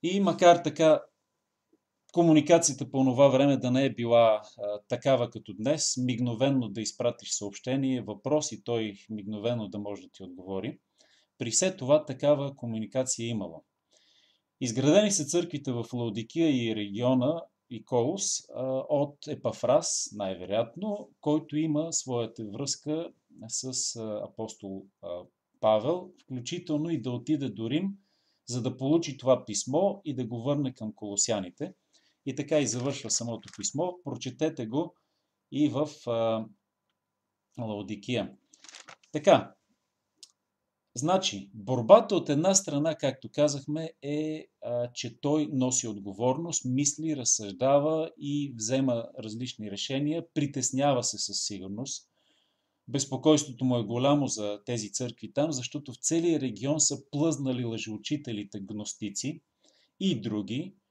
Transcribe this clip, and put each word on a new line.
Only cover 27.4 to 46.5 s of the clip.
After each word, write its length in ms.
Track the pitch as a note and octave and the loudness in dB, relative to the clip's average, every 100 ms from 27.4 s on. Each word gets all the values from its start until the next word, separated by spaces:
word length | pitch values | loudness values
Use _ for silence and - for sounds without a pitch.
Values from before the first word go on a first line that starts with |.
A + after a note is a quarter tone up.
| C3+ | -2
до 220 | G2+ A2+ | -4 -2
Рим, 260 | C#3+ G3 G3 _ _ _ _ - | 0 -2 -6 _ _ _ _ -8
за 160 | A#2+ | -4
да 140 | C3 B2 | -4 -2
получи 420 | C3+ E3 E3 C3 | 2 2 2 -4
това 260 | B2 B2+ | 2 2
писмо 560 | - G#2 - C#3 G3 G3 | 2 -6 -2 0 0 -2
и 100 | D#3+ | -8
да 100 | B2+ | -6
го 180 | A#2 A#2+ | -6 -4
върне 320 | A#2+ C#3+ C3+ | -2 -2 -2
към 180 | B2+ A2 | -6 -10
колосяните. 840 | - G#2+ G2+ - G#2+ F#2 - D#3+ - _ _ _ _ - | -10 -8 -2 0 0 -4 -10 -12 -12 _ _ _ _ -10
И 80 | |
така 260 | C3+ C#3+ D#3 | -8 0 0
и 60 | C3 | 2
завършва 440 | A#2 B2+ C3 A2+ | -2 -4 -6 -4
самото 380 | - A#2 A2+ - - | -4 -4 -8 -10 -8
писмо. 360 | G2 C#3 F3+ F3+ | -6 -4 -4 -4
Прочетете 600 | - - C3 A#2+ D#3 D#3 A#2 | -10 -8 -10 -4 -4 -2 -4
го 280 | B2+ E3+ _ _ _ _ _ _ | -2 -4 _ _ _ _ _ _
и 160 | C3+ D3 | 0 0
в, 200 | B2+ D3 - - | 0 -4 -6 -4
а, 400 | A#2 A2+ A2 A2 - _ _ _ _ _ _ _ _ _ - | 0 0 0 -4 -16 _ _ _ _ _ _ _ _ _ -10
Лаодикия. 760 | A#2 G#2 G#2 G#2 - B2 G2 - _ _ - - - - _ | -6 -6 -6 -10 -4 -4 -4 -10 _ _ -20 -20 -20 -20 _
Така, 420 | D3+ D3+ D3+ - _ _ _ _ _ _ _ - _ _ _ _ _ _ | 0 6 6 4 _ _ _ _ _ _ _ -20 _ _ _ _ _ _
значи, 560 | - D3+ F#3 F#3 G2+ G2 | -6 0 2 0 -6 -12
борбата 600 | A2 G2 B2+ A2+ G#3 A3 F#3+ | -14 -2 -2 8 8 8 -2
от 120 | - | 2
една 260 | C#3+ F3 | 2 4
страна, 400 | F#3+ - C#3+ D#3 | 4 2 -2 0
както 340 | D#3 C#3 C3 A#2+ | 0 -2 -4 -10
казахме, 640 | - D3 C#3 C#3 D3+ D#3+ - | 2 2 2 -6 -6 -6 -10
е, 440 | C#3 D3 D#3 D3 - _ | -6 -4 -4 -6 -12 _
а, 300 | - A#2+ A#2+ | -6 -4 -4
че 280 | B2 B2+ - | -6 -10 -6
той 280 | C#3 D3+ D3+ | 0 0 2
носи 360 | C#3 B2+ B2+ A#2 | 0 2 0 -2
отговорност, 760 | G2+ G2+ G2 B2 C3+ E3+ | -8 -8 -2 0 0 -2